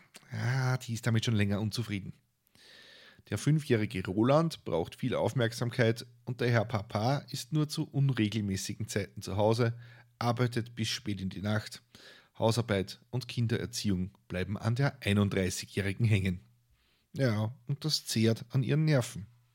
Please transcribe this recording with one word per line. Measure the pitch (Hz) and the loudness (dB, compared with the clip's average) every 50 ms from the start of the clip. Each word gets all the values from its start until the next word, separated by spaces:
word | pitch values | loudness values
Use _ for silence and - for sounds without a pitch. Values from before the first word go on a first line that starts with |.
| - _ - - - - 120 | -10 _ -20 -20 -18 -12 -8
ja, | 110 110 117 127 135 131 127 127 127 | -4 -2 -2 0 0 0 0 0 -2
die | - - 117 | -2 -6 -6
ist | 107 - 120 | -2 0 2
damit | 113 113 - | 2 2 2
schon | 123 113 | 2 2
länger | 101 104 98 101 95 | 2 2 2 2 0
unzufrieden. | 110 104 - - 110 - 104 98 95 - - _ _ _ _ _ _ _ _ _ - - - - - - - - - - - _ - - | -2 -4 -4 -4 -4 -4 -4 -6 -6 -8 -16 _ _ _ _ _ _ _ _ _ -20 -20 -20 -20 -20 -20 -20 -20 -20 -20 -20 _ -10 -6
Der | 110 104 | -6 -2
fünfjährige | - 143 151 156 143 - 120 107 107 98 - 92 92 | 2 2 2 2 4 2 2 2 2 0 -2 -4 -4
Roland | - 90 107 113 127 139 156 165 165 - - - | -2 2 2 4 6 6 4 4 2 -2 -6 -6
braucht | - - 82 82 - - | -2 0 0 0 -2 -4
viel | - - 127 90 | -6 -4 -2 0
Aufmerksamkeit | 73 82 110 - 127 117 113 117 - 123 120 - - 120 113 117 - - - - _ - | 2 2 2 2 2 0 0 0 -2 -6 -4 0 2 2 2 2 0 -6 -18 -18 _ -10
und | - 127 - | -10 -6 -2
der | 123 123 | 0 2
Herr | 120 117 101 | 2 2 2
Papa | - - 104 98 - - 104 107 123 143 139 - - | 2 -2 -4 -4 -2 -4 -2 0 0 0 -2 -4 -8
ist | - - - - 156 | -12 -12 -8 -4 -2
nur | 156 151 147 | -2 -2 -2
zu | - 160 151 | -4 -6 -6
unregelmäßigen | - - 139 139 135 131 113 110 104 107 117 104 101 95 92 - - 104 - 107 - | -4 -2 0 0 0 2 2 2 2 2 0 -2 -2 -2 -2 -4 -6 -8 -8 -8 -4
Zeiten | - 104 98 - - - | -4 -4 -4 -4 -10 -12
zu | - - 95 101 | -10 -4 0 2
Hause, | 104 107 113 117 120 113 117 - - - - - - _ _ - | 4 4 4 4 2 0 0 -4 -12 -20 -20 -20 -20 _ _ -4
arbeitet | - 123 120 120 127 120 120 120 110 - - | -2 0 2 2 0 0 0 -4 -6 -6 -6
bis | - 113 - | -6 -4 -4
spät | - - - 104 101 95 | -4 -6 -6 -6 -6 -4
in | 95 92 | -6 -6
die | 92 95 | -6 -4
Nacht. | 95 104 107 107 - - - - _ _ _ - - - - - _ _ _ - | -2 -2 -2 -2 -2 -6 -16 -18 _ _ _ -20 -20 -20 -20 -20 _ _ _ 0
Hausarbeit | - 113 113 120 117 - 104 95 90 - - - _ _ | 2 2 2 2 0 0 2 0 0 -2 -6 -18 _ _
und | - 127 - - | -6 -6 -6 -4
Kindererziehung | - 120 117 110 117 - - - - - - 104 95 90 92 92 - _ _ - | -2 -2 0 0 0 -2 -4 -4 -6 -4 0 0 0 0 -2 -4 -8 _ _ -8
bleiben | 90 90 92 90 104 | -6 -4 -4 -4 -4
an | - - 110 120 | -2 0 0 0
der | 117 139 139 - - | 2 0 0 0 -2
einunddreißigjährigen | - 104 101 104 101 101 98 95 92 95 - - - - - 101 95 98 95 - 123 | 0 2 4 4 4 4 2 0 0 0 -2 -6 -8 -6 -4 -2 -2 -2 0 2 4
hängen. | 107 107 95 92 98 90 87 - _ _ _ _ _ _ _ _ _ _ _ _ _ - | 4 4 4 2 0 -2 -4 -8 _ _ _ _ _ _ _ _ _ _ _ _ _ -4
Ja, | 147 135 123 104 104 110 110 127 - _ | 0 0 2 2 2 0 -2 -4 -8 _
und | - 139 - - | -8 -6 -4 -4
das | 156 - - - | -4 -4 -4 -4
zehrt | - - 117 110 113 113 - - - | -2 0 2 4 4 2 2 -2 -4
an | - 135 | -2 -2
ihren | 135 - 143 151 156 | 0 2 0 2 2
Nerven. | 156 151 131 117 - - - - - - _ _ _ _ | 4 4 2 2 0 -6 -12 -12 -14 -18 _ _ _ _